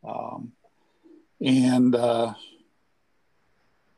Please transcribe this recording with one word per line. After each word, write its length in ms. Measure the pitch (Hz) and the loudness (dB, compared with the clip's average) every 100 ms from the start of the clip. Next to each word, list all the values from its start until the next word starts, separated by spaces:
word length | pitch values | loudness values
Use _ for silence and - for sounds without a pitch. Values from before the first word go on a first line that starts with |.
| 110 | -14
Um, 440 | - - - 117 _ _ _ _ _ - - _ - | -12 -12 -12 -16 _ _ _ _ _ -20 -20 _ -6
and, 540 | 131 131 127 127 127 120 | 0 2 4 4 4 2
uh, 380 | 120 113 117 107 - - _ _ _ _ _ _ _ _ _ _ _ _ _ | 0 0 -2 -6 -20 -20 _ _ _ _ _ _ _ _ _ _ _ _ _